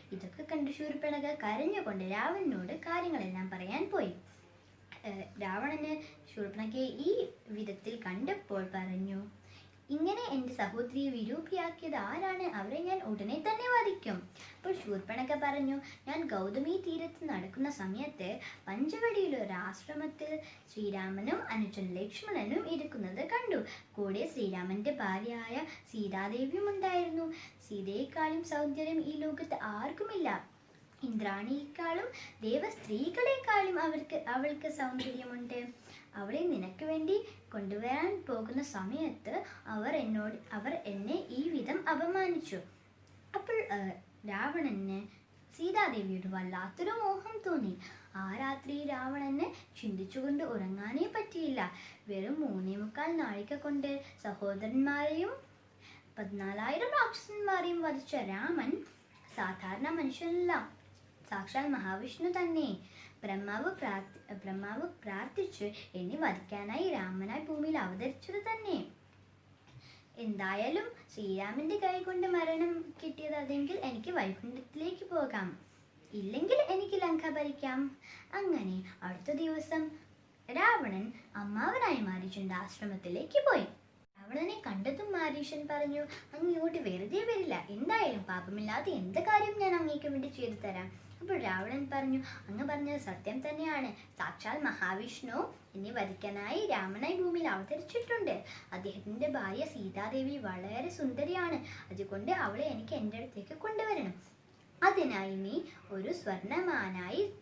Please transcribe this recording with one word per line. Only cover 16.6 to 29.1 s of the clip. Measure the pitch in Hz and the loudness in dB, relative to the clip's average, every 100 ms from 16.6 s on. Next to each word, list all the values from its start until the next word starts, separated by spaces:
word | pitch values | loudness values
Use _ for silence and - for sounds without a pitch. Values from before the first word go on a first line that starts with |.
| 285 370 359 | 2 2 0
തീരത്ത് | 320 330 - | -2 -4 -4
നടക്കുന്ന | 320 202 190 247 277 | -4 -2 -4 -2 -2
സമയത്ത് | 277 190 208 285 - 185 226 - - - | 0 -2 -2 -4 -4 -4 -4 -8 -10 -6
പഞ്ചവടിയിലെ | 202 302 453 453 415 359 269 | 0 0 2 4 4 4 2
ഒരു | 196 | 0
ആശ്രമത്തിൽ | 185 180 190 - 294 311 - 302 311 - - - | -2 -4 -6 -8 -4 -4 -4 -4 -4 -6 -16 -12
ശ്രീരാമനും | - 208 196 185 196 226 359 - | -4 -2 0 -2 -2 0 0 0
അനുജൻ | 220 202 - 185 | 0 0 -2 -2
ലക്ഷ്മണനും | 180 214 - 427 339 208 339 320 | -2 -4 -6 -2 -2 0 0 0
ഇരിക്കുന്നത് | 330 302 226 185 196 311 | -2 -2 -4 -4 -4 0
കണ്ടു. | 480 494 302 220 - - | 0 2 0 0 -8 -10
കൂടെ | - 196 202 311 | -2 0 0 0
ശ്രീരാമൻ്റെ | 262 196 185 180 196 220 | 0 0 0 -2 0 0
ഭാര്യയായ | 285 202 190 226 233 226 247 320 - - | 0 0 0 -2 -4 -4 -4 -4 -8 -8
സീതാദേവിയും | 220 196 190 202 240 269 349 415 | -4 -2 0 0 0 0 2 2
ഉണ്ടായിരുന്നു. | 392 381 359 339 320 330 330 - - - | 2 2 4 2 0 -2 -4 -12 -18 -8
സീതയെക്കാളും | 202 196 208 269 320 311 330 | -4 -2 -2 -2 0 2 2
സൗന്ദര്യം | 339 294 294 277 311 320 | 0 0 2 0 0 0
ഈ | 294 | 0